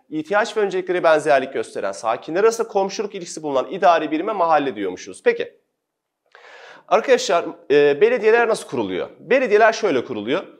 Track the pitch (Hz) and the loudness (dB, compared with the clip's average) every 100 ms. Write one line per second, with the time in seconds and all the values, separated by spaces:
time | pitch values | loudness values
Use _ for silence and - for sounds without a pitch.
0 | - 156 156 208 220 220 202 185 185 180 | -10 -10 -2 -2 0 -2 -2 -2 -4 0
1 | 165 156 147 139 131 123 110 123 98 98 | 2 2 2 0 0 -8 -8 -8 -8 -6
2 | 113 120 - 170 226 226 220 196 190 196 | -4 -4 -4 0 0 0 -4 -2 -4 -4
3 | 208 202 175 - 151 135 120 175 185 165 | -8 -8 -14 -10 -4 -2 -2 0 2 2
4 | 151 156 196 208 165 151 139 107 98 90 | 0 -4 -4 -2 2 2 0 -4 -6 -8
5 | - 92 240 233 - _ _ _ _ _ | -14 -4 -2 -2 -6 _ _ _ _ _
6 | _ _ _ _ - - - - - 196 | _ _ _ _ -20 -20 -20 -16 -2 0
7 | 220 247 233 170 165 - - 147 147 143 | 2 2 2 -2 -2 -10 2 4 4 4
8 | 220 247 214 233 226 208 - 131 98 90 | 2 4 2 4 2 -2 -4 -6 -4 -4
9 | 71 - 151 254 247 208 220 220 202 135 | -6 -10 0 0 4 4 4 2 0 -2
10 | - 107 104 165 - - | -2 -8 -4 -4 -4 -20